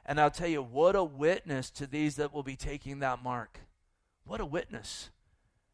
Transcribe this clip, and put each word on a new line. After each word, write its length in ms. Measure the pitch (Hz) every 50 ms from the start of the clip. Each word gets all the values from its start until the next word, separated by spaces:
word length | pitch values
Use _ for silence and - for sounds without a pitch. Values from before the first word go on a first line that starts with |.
| -
And 160 | - 147 151
I'll 120 | 151 147
tell 160 | - - 175 170
you, 140 | 160 147
what 340 | 131 117 117 143 165 185 196
a 80 | 196 180
witness 680 | 156 139 135 147 165 185 - - 170 143 131 131 -
to 160 | - - 143
these 300 | 131 143 151 151 151 139
that 180 | 151 147 147 151
will 80 | 147
be 140 | 131 139 135
taking 420 | - - - 143 143 - 139 139 139
that 240 | 139 131 123 123
mark. 380 | 123 127 123 120 110 - - - - - _ _ _ _ _ _ _ _ _ _ -
What 160 | - 202 226
a 60 | 196
witness. 640 | 143 147 170 - - - 117 101 - - - - - - _ _ _ _ _ _ _ _ _ _ _